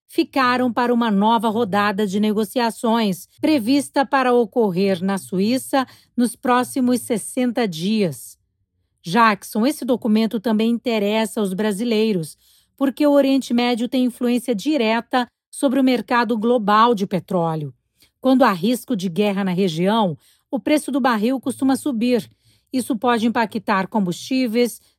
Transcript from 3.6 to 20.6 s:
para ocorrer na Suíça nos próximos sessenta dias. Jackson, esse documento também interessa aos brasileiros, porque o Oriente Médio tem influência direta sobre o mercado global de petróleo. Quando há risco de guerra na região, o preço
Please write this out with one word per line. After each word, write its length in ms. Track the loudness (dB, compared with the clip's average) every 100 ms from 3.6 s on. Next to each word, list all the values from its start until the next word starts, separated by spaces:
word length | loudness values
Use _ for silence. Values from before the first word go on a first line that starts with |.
| 2 0 0 0 0
para 280 | 2 2
ocorrer 680 | 2 2 0 0 2 0 0
na 160 | -2 -4
Suíça 680 | -4 -2 0 -2 -2 -2 -2 -6 _ -2
nos 180 | -2 -2
próximos 640 | 0 0 0 -2 0 0
sessenta 680 | -2 -6 -4 -4 -2 -2 -4
dias. 720 | -2 -2 0 -2 -4 -14 -20 _ _ _ _ _ _
Jackson, 640 | -2 2 4 2 -4 -2 -2
esse 200 | -2 -2
documento 520 | -2 2 2 0 -2
também 320 | -2 0 0
interessa 680 | -2 -2 -2 0 0 -2 -2
aos 140 | -4
brasileiros, 840 | -2 -2 -2 -2 0 2 0 -4 -12 _ _ _ -4
porque 320 | -2 2 4
o 60 |
Oriente 400 | 4 4 2 0
Médio 340 | 0 0 0 -2
tem 160 | 0
influência 500 | -2 0 -2 -2 -2
direta 760 | -4 -2 0 0 0 0 -2 -2 _ _
sobre 300 | -4 0 2
o 40 |
mercado 540 | 2 0 0 0 0 0
global 560 | 0 2 2 4 4
de 140 | 2 -2
petróleo. 680 | -4 -2 -2 -2 -4 -8 -12 _ _ _ _
Quando 240 | 2 4
há 80 | 4
risco 460 | 2 0 -2 -2 -4
de 100 | -4
guerra 380 | -2 -2 0 -2
na 60 |
região, 640 | 0 0 0 0 2 0 -2 _ _ _
o 80 |
preço 320 | -6